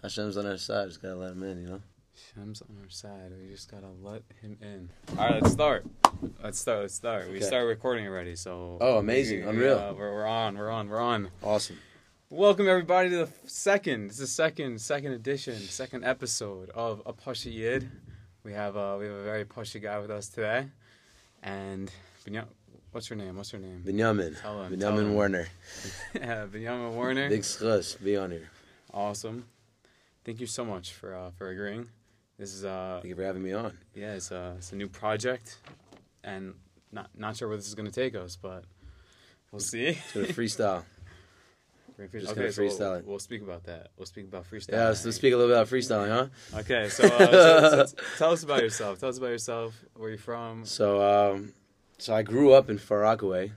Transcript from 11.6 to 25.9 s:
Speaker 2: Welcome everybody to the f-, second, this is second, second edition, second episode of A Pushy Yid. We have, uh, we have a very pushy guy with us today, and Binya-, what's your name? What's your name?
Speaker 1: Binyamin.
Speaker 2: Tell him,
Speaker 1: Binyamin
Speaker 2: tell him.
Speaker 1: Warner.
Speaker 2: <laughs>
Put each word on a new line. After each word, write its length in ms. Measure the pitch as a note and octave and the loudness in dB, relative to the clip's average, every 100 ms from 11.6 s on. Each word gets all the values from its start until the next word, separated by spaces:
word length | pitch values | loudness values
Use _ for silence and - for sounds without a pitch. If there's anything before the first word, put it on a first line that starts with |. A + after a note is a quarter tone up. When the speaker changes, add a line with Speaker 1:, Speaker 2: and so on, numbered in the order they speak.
| - E2 - - _ _ _ | 0 -12 -20 -20 _ _ _
Speaker 2:
Welcome 380 | D3 G3+ G3 G3 | 4 4 6 4
everybody 420 | F#3 E3+ F3+ F#3 | 4 4 4 4
to 40 | F3+ | 0
the 20 | |
f-, 160 | D#3+ - - | -2 -6 -16
second, 600 | - G3 G3+ G3 A#2+ G2+ | -4 2 2 0 -4 -6
this 100 | A2+ | -10
is 100 | C3 | -8
second, 480 | - D#3+ E3 C#3 A2+ | 0 0 0 -8 -8
second 320 | G#2+ C#3+ C#3 | -6 -6 -4
edition, 420 | B2 A2+ C#3 C#3 A2+ | -8 -6 -6 -6 -10
second 480 | G2 - C3 C3 | -10 -10 -10 -6
episode 680 | A#2+ C3 A#2+ - G#2+ F#2+ F#2+ | -4 -2 -4 -6 -6 -10 -12
of 300 | A2+ A#2 G#2+ A2 | -6 -4 -4 -10
A 80 | |
Pushy 400 | A#2+ - A#2+ B2 | -12 -10 -10 -10
Yid. 360 | A2+ A2+ B2 - - - - - _ | -6 -2 -2 -6 -16 -20 -20 -20 _
We 80 | G#2+ | -12
have, 240 | G#2 G#2 G2+ | -6 -6 -4
uh, 220 | G2 G2 | -4 -4
we 60 | G#2 | -6
have 100 | G2+ | -8
a 80 | |
very 220 | G2+ G#2+ G#2 | -8 -6 -8
pushy 360 | - G#2+ A2 | -12 -12 -10
guy 160 | G#2 G#2 | -8 -8
with 120 | G#2 | -8
us 160 | G#2 G2+ | -10 -10
today, 400 | - G#2+ A#2+ C3+ - _ _ _ _ _ _ | -6 0 0 -2 -14 _ _ _ _ _ _
and 480 | G2 G2 G2 F#2+ F#2+ - - _ - | -12 -10 -8 -8 -10 -14 -20 _ -12
Binya-, 200 | G#2+ A2+ _ _ - - | -12 -12 _ _ -20 -14
what's 180 | A2+ A2+ | -14 -10
your 60 | A2 | -10
name? 220 | F#2+ F#2 | -10 -12
What's 160 | G2+ | -12
your 80 | G#2+ | -14
name? 200 | F#2+ F2+ F2+ | -14 -10 -4
Speaker 1:
Binyamin. 540 | G2+ A2+ G#2+ E2+ D2+ | 2 4 2 0 -6
Speaker 2:
Tell 220 | G#2 G#2 | -10 -10
him, 100 | F#2 | -8
Speaker 1:
Binyamin 60 | F#2 | -2
Speaker 2:
tell 180 | G#2 G#2+ | 0 2
him. 140 | G#2 | 4
Speaker 1:
Warner. 340 | G#2 G2+ F#2 E2+ - - - | 4 4 2 -4 -12 -20 -14
Speaker 2:
<laughs> 320 | G2 | -12